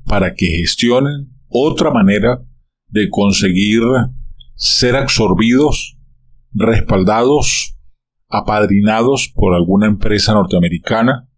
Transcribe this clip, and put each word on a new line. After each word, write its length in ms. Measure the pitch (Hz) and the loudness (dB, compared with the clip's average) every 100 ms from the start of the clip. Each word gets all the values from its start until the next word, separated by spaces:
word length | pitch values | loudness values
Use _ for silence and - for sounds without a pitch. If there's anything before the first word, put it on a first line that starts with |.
| - | -2
para 280 | 104 92 | 0 0
que 140 | - 90 | -2 -2
gestionen 800 | 78 87 - 117 123 139 143 139 - - | -2 -4 -2 0 0 0 -4 -10 -18 -6
otra 440 | 120 147 156 156 | -2 -2 0 0
manera 520 | 120 98 101 110 123 - - _ _ - | 2 2 2 0 -2 -6 -20 _ _ -8
de 200 | 104 98 | -4 -2
conseguir 760 | - 101 98 101 92 101 113 117 127 123 - - - - - | 0 0 0 0 0 0 0 2 0 -2 -6 -14 -16 -20 -8
ser 400 | - - 123 127 | -4 -2 0 0
absorbidos, 1040 | 131 131 107 90 113 123 147 - - - - _ _ - _ | -2 0 0 2 2 2 2 0 -6 -18 -20 _ _ -20 _
respaldados, 1200 | 101 110 110 - 101 92 110 120 147 - - - - - - _ _ - | -4 0 2 2 2 2 2 2 2 0 -4 -8 -12 -18 -20 _ _ -8
apadrinados 1040 | 107 104 107 104 101 104 110 120 135 - - | -6 -2 0 2 2 2 2 2 0 -2 -2
por 180 | 95 | 0
alguna 320 | 87 85 98 107 | 2 2 2 2
empresa 480 | 104 - 104 - | 2 0 0 2
norteamericana 960 | 107 92 92 87 85 - 113 117 135 - | 0 2 0 0 -2 -4 -2 0 -2 -8